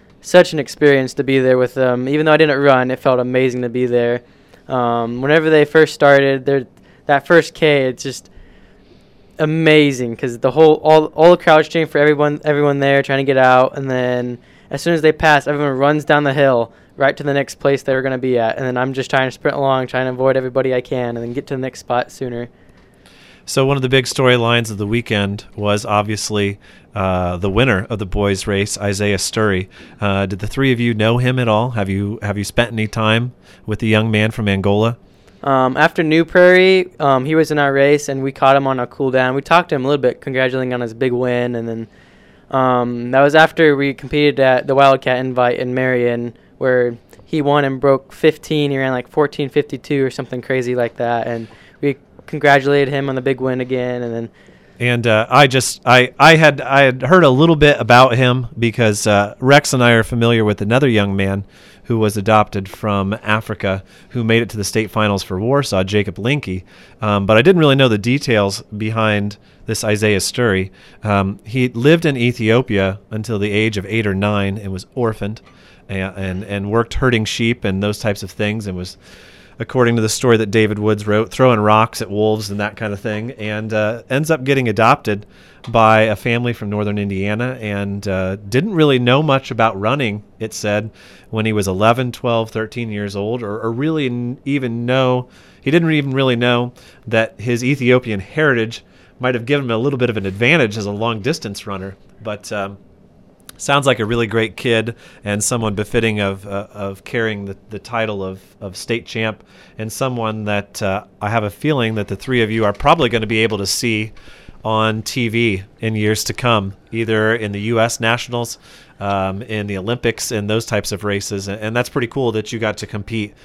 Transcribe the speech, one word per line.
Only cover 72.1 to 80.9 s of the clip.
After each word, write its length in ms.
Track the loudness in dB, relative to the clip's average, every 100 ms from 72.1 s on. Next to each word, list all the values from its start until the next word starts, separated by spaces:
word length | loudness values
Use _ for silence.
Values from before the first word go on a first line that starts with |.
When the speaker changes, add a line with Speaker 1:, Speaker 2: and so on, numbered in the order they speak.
| 0
Speaker 2:
Ethiopia 840 | -2 0 2 2 2 0 -2 -4 -10
until 300 | -10 -6 -4
the 100 | -2
age 260 | 0 0 -2
of 80 | -4
eight 180 | -4 -2
or 80 |
nine 440 | -2 0 0 -2 -6
and 140 | -8
was 140 | -10 -10
orphaned 480 | -4 -4 -4 -8 -10 -18 -20 -20 _ -10
and, 240 | -8 -8 -6
and, 260 | -8 -8
and 260 | -8 -6 -2
worked 260 | -2 -2 0
herding 300 | 2 2 0
sheep 380 | -2 -2 -2
and 180 | -4 -2
those 180 | -2 -2
types 220 | -4 -6
of 80 | -8
things 380 | -6 -4 -4 -8
and 100 | -8
was 200 | -10 -14 -20 -20 -20 -20 -20 -14
according 360 | -4 0 2 2
to 60 |
the 80 | 0
story 280 | 0 2 2
that 140 | 2
David 280 | 2 2 0
Woods 280 | -2